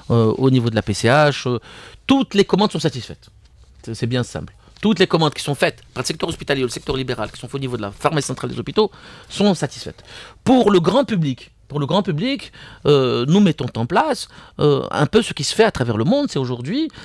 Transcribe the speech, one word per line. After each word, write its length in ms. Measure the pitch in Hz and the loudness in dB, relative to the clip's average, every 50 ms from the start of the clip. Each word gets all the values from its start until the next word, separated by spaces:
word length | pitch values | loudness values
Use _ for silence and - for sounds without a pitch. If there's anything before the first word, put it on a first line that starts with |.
| - - | -2 0
euh, 240 | 117 117 113 110 - | 2 4 4 4 2
au 120 | - 131 135 | 2 2 2
niveau 200 | 131 127 117 117 | 2 2 2 0
de 60 | 110 | 0
la 60 | 107 | -2
P 120 | - - 101 | -2 -2 -2
C 140 | - - | 0 2
H. 420 | 113 131 151 151 147 131 - - 127 | 4 4 6 4 4 2 0 -4 -4
Euh, 100 | 123 113 - - - - - - - - _ | -4 -4 -6 -12 -18 -20 -20 -20 -20 -6 _
toutes 280 | - 269 269 262 - - | 2 2 2 2 2 2
les 100 | 202 196 | 0 2
commandes 280 | - - 185 214 208 | 2 2 2 2 0
sont 80 | - 170 | 0 -2
satisfaites. 500 | 160 160 - 123 - - 78 - - - _ - - _ _ - - - _ - | -2 -2 -4 -4 -8 -12 -16 -18 -20 -20 _ -20 -20 _ _ -20 -20 -20 _ -16
C'est, 140 | - 110 113 | -12 -12 -8
c'est 120 | - - | -6 -4
bien 160 | 117 127 127 117 | -2 -2 -2 -4
simple. 300 | - - 80 - - - - _ - - - | -4 -8 -10 -12 -12 -16 -20 _ -20 -8 -2
Toutes 180 | - 208 220 - | 0 2 2 2
les 80 | 185 | 2
commandes 260 | - - 165 165 147 - | 2 2 2 2 0 0
qui 80 | - | -4
sont 140 | - 151 143 | -6 -6 -2
faites 260 | - - 165 - - - - - | 0 -2 -2 -2 -6 -12 -12 -10
par 100 | 123 127 | -8 -6
le 40 | |
secteur 200 | - 160 160 - | -6 -6 -4 -6
hospitalier 340 | 170 160 - - - 143 135 | -6 -6 -8 -6 -4 -2 -2
ou 40 | 131 | -2
le 60 | 120 | -4
secteur 260 | - - - - 135 | -4 -8 -6 -6 -6
libéral, 340 | 131 131 127 123 110 107 101 | -4 -4 -6 -6 -6 -8 -8
qui 80 | - - | -10 -12
sont 80 | - | -12
faites 80 | 120 - | -10 -8
au 40 | 139 | -8
niveau 180 | 135 127 123 | -6 -6 -6
de 40 | 113 | -6
la 100 | 104 101 | -8 -10
pharmacie 360 | 98 - - 143 156 147 135 | -8 -4 -2 -2 0 0 -2
centrale 240 | - 131 - - 123 | -4 -6 -8 -8 -8
des 80 | 123 117 | -8 -8
hôpitaux, 320 | - - 147 214 214 - - - - - - - - - | -10 -2 0 0 0 0 -2 -10 -20 -20 -20 -20 -20 -10
sont 240 | - - 202 208 180 | -2 0 2 2 2
satisfaites. 500 | - 156 135 - - - - - - - - - - - - - - _ | 2 -2 -6 -8 -12 -14 -14 -16 -16 -20 -20 -20 -20 -20 -20 -20 -4 _
Pour 260 | 202 262 254 214 208 | 4 4 4 6 4
le 120 | 202 180 | 4 4
grand 240 | 165 180 190 269 269 | 4 4 2 2 2
public, 460 | - 220 175 156 143 127 - - - _ _ _ - | 2 0 -2 -2 -2 -4 -8 -12 -20 _ _ _ -10
pour 100 | 135 147 | -6 -6
le 60 | 143 | -4
grand 180 | 131 165 202 202 | 0 0 0 0
public, 480 | 202 156 147 196 262 277 226 - - - - - - - - - | -2 -2 -2 -2 -4 -4 -6 -8 -14 -20 -20 -20 -20 -18 -2 2
euh, 400 | 139 147 139 131 123 117 120 120 139 | 4 4 4 4 2 0 0 2 4
nous 100 | 170 208 | 4 6
mettons 280 | 208 175 147 - 123 120 - | 6 4 2 0 -4 -6 -4
en 80 | 110 117 | -4 -4
place, 420 | 123 170 220 302 320 262 - - - - - - - _ - | 0 0 0 2 0 -2 -4 -6 -12 -16 -20 -20 -16 _ 0
euh, 260 | - 147 143 131 127 - | 2 2 2 2 0 -2
un 140 | - 113 147 | -2 -2 0
peu 160 | - - 226 | 2 2 2
ce 100 | 226 - | 0 0
qui 140 | - - 139 | -4 -6 -6
se 100 | - - | -2 2
fait 80 | - 226 | 4 4
à 80 | 214 | 4
travers 240 | - - 123 120 110 | 2 0 -2 -2 0
le 80 | 104 113 | 0 2
monde, 240 | 165 254 285 285 - | 2 2 2 0 -2
c'est 100 | - 143 | -2 -4
aujourd'hui 500 | 131 120 127 120 123 139 214 285 320 311 - - | -4 -4 -4 -6 -6 -6 -4 -4 -4 -6 -8 -14